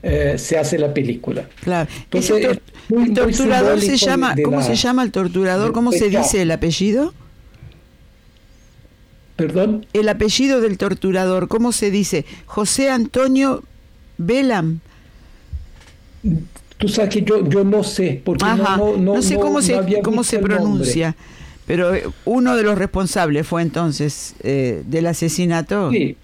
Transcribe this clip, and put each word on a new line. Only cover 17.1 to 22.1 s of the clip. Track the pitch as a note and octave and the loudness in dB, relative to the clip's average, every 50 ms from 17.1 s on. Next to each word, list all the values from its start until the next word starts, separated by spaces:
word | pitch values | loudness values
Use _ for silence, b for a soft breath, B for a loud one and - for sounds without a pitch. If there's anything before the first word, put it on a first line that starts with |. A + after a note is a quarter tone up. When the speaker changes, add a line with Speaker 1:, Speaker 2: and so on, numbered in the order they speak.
| - | 0
Speaker 1:
que | G#3+ F3 | -2 2
yo, | - G#3+ G#3 F#3+ | 2 2 2 2
yo | D3 D#3 G3 G3 | 2 2 2 4
no | G3 G3+ G#3 G3 | 4 2 2 0
sé, | G#3 - - F#3 E3 C3 - - | 0 -2 -2 -2 -2 -2 -4 -2
porque | F#3 E3+ - G3 | -4 -2 0 0
no, | F3+ | 0
Speaker 2:
Ajá. | F3+ F#3 G#3 G3 F#3+ | 2 2 2 2 2
Speaker 1:
no, | F#3+ G#3 G#3+ G#3 | 2 2 2 2
no, | G3 F3+ F#3+ G3+ | 2 2 2 2
Speaker 2:
No | A#3 | 2
sé | - F#3+ F#3+ | 2 0 0
Speaker 1:
no, | G3+ | 0
Speaker 2:
cómo | G3+ G3 G3 - | 0 0 0 0
Speaker 1:
no | |
Speaker 2:
se, | - F3 - | 2 2 0
Speaker 1:
había | F#3+ F#3+ F3+ G3+ G#3 | 0 0 0 0 0
Speaker 2:
cómo | G3 G#3+ A3 A#3+ | 0 0 0 0
Speaker 1:
visto | A#3+ - | 0 -2
Speaker 2:
se | A#3 | -2
Speaker 1:
el | G#3 G3 | 0 0
nombre. | F#3+ F#3 | 0 0
Speaker 2:
pronuncia, | F3+ - - - C3+ C3+ B2 B2 D#3+ E3 D#3+ D#3 B B B B B B B B B - | 0 0 0 0 0 0 0 0 0 -2 -2 -4 B B B B B B B B B -6
pero, | - D#3+ E3+ F3+ F3 F#3+ | -4 -2 0 2 0 0
eh, | F#3 - - | 0 -4 -6